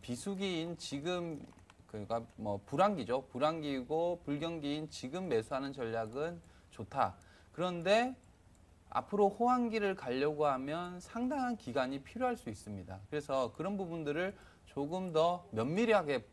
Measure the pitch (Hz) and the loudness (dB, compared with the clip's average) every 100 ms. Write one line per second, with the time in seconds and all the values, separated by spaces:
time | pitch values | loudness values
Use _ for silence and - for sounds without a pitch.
0 | - 123 202 190 196 170 165 170 - 143 | -8 -6 -4 -2 -2 -2 -4 -6 -6 -4
1 | 156 180 170 147 - - - - - 107 | -2 -2 -2 -6 -12 -18 -20 -20 -12 -8
2 | 101 117 117 - 107 101 - 139 139 190 | -2 -2 -4 -6 -4 -4 -2 2 2 2
3 | 107 127 131 123 151 165 147 135 123 160 | 0 -2 -2 0 0 0 -2 -4 -2 0
4 | 175 170 - 143 165 165 143 147 156 - | 0 -2 -4 -2 -2 -4 -4 -4 -6 -8
5 | 123 170 185 117 - 135 135 139 117 113 | -8 -6 0 0 0 -2 -4 -4 -4 -2
6 | 110 123 160 170 - - - - 107 139 | -2 -4 -4 -6 -14 -20 -16 -12 -4 0
7 | 104 - - - - - 180 175 170 214 | 0 0 -18 -20 -12 -2 -2 0 4 6
8 | 254 254 - - - - - - - - | 4 -2 -16 -20 -20 -20 -20 -20 -6 -4
9 | - 202 196 196 240 247 240 220 202 190 | 0 4 4 6 4 4 2 2 0 0
10 | 127 127 147 151 147 131 135 165 180 180 | -2 2 2 4 2 2 0 -4 -6 -10
11 | - 226 254 285 247 233 - 127 127 139 | -8 -2 0 0 0 -2 -2 0 0 -2
12 | - 226 254 240 - 101 - 196 - 95 | -6 -2 0 0 -6 -8 -8 -10 -8 -12
13 | - 147 143 135 120 - 175 202 180 165 | -6 -6 0 0 0 -2 -4 -2 -4 -4
14 | 147 147 185 202 - - - - 143 185 | -2 0 -2 -4 -16 -20 -8 -4 -2 -2
15 | 185 156 170 175 - 110 123 175 233 208 | 2 4 4 2 -2 0 2 4 6 6
16 | 151 131 - | 4 0 -2